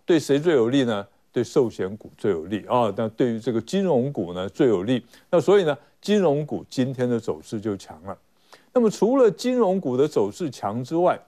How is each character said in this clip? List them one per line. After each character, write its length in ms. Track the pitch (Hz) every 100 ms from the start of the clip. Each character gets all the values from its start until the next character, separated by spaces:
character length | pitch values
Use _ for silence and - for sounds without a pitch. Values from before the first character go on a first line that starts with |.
对 160 | - 170
谁 200 | - 139
最 160 | 165 147
有 140 | 113
利 140 | 139
呢？ 220 | 120 107 98 _ _
对 120 | -
寿 260 | 113 156 120
险 260 | - 95 107
股 140 | - -
最 140 | 113
有 140 | 85 80
利 200 | 101 98
啊。 240 | 123 113 101
那 100 | 113
对 240 | - 131
于 60 | 113
这 140 | 110
个 80 | 117
金 220 | - 190
融 280 | 190 135 131
股 220 | 143 85
呢 160 | 87 95
最 180 | - 143
有 140 | 98
利。 240 | 101 127 - - _
那 100 | 175
所 200 | 165 202
以 40 |
呢， 140 | 165 139 _ _
金 180 | - 208
融 240 | 175 143
股 220 | 151 98 -
今 240 | - 127
天 160 | 127 123
的 120 | 117
走 200 | 110 78
势 220 | - 113
就 160 | 104 98
强 240 | - 78
了。 140 | 92 95 _ _ _ - _
那 60 | 254
么 100 | 220
除 280 | - 196 269
了 120 | 233
金 240 | - 247
融 280 | 254 202 190
股 160 | 156 123
的 100 | 147
走 240 | 147 101
势 180 | - 165
强 320 | 117 104 110
之 140 | 127 165
外， 240 | 175 -